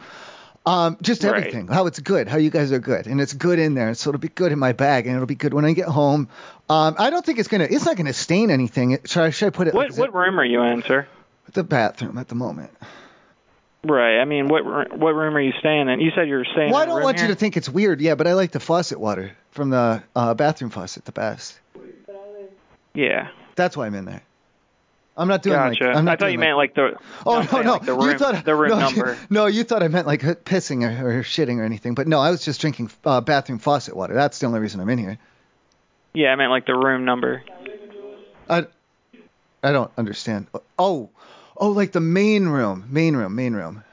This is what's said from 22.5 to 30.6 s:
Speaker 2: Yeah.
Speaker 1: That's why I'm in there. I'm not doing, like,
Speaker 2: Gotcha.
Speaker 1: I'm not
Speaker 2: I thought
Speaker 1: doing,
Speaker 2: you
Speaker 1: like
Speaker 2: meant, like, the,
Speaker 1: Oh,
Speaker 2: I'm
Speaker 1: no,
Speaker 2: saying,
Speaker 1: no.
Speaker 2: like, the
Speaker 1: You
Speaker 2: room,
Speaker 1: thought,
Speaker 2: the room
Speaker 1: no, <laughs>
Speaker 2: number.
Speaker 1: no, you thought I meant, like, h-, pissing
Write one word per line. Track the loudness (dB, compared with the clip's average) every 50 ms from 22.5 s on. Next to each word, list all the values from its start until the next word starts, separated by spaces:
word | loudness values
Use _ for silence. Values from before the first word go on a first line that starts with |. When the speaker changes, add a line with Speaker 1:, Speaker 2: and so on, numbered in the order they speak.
| -20 _ _ _ _ _ _ _ -4
Speaker 2:
Yeah. | -2 0 0 0 -2 -6 -8 -14 -20 -20 -10 -4
Speaker 1:
That's | -2 -2 -2 -2
why | -4 -8
I'm | -6 -8
in | -8 -10
there. | -12 -14 -16 -18 _ _ _ _ _ _ _ _ _ _ _ _ _ _ _ _ _ _ -2
I'm | 0
not | 0 0 2
doing, | 2 2 2
like, | 4 2 2 2 0
Speaker 2:
Gotcha. | 0 2 2
Speaker 1:
I'm | 4 4
not | 4
Speaker 2:
I | 2
thought | 2 0
Speaker 1:
doing, | 0 0
Speaker 2:
you |
Speaker 1:
like | 0 2
Speaker 2:
meant, | 2 2
like, | 2 2 2 2
the, | 2 0 0 0 -4 -14 -18 -14 -4 0
Speaker 1:
Oh, | 2 2 2
Speaker 2:
I'm | 2
Speaker 1:
no, | 2
Speaker 2:
saying, | 0 2 2
Speaker 1:
no. | 2 0
Speaker 2:
like, | 0 0
the | -2 0
Speaker 1:
You | 2 2
Speaker 2:
room, | 2 2 2
Speaker 1:
thought, | 2 0 0 0 0
Speaker 2:
the | 2 2
room | 4 4 4
Speaker 1:
no, | 4 2
<laughs> | 2 2
Speaker 2:
number. | 0 0 -2 -2 -4 -6 -4 0
Speaker 1:
no, | 2 2 2
you | 2 2 0 0
thought | 0 0 2
I | 2
meant, | 2 2 0 0
like, | 0 0 0 0
h-, | 0 -2 -2 -2
pissing | -2 -2 -2